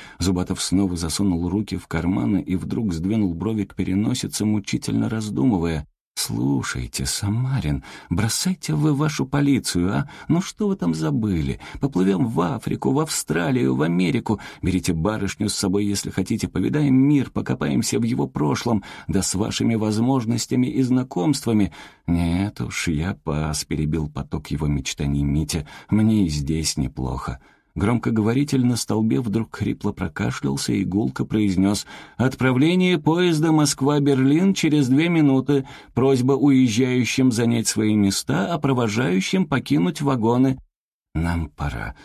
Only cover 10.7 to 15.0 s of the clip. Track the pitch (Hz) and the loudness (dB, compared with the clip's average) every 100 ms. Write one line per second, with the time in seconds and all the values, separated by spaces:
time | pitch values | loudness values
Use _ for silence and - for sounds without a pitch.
10.7 | 190 170 160 156 135 107 85 69 60 - | 0 -2 -2 0 0 0 0 -2 -4 -10
11.7 | - 139 175 190 185 120 135 170 117 - | -6 -2 0 2 2 0 0 -2 -2 -4
12.7 | 113 135 135 156 - - - 165 127 131 | -2 0 0 -2 -4 -4 -2 0 0 0
13.7 | 131 160 175 180 123 - 104 - - 85 | 0 0 0 0 0 0 -4 -4 -8 -2
14.7 | 90 80 82 | 0 0 0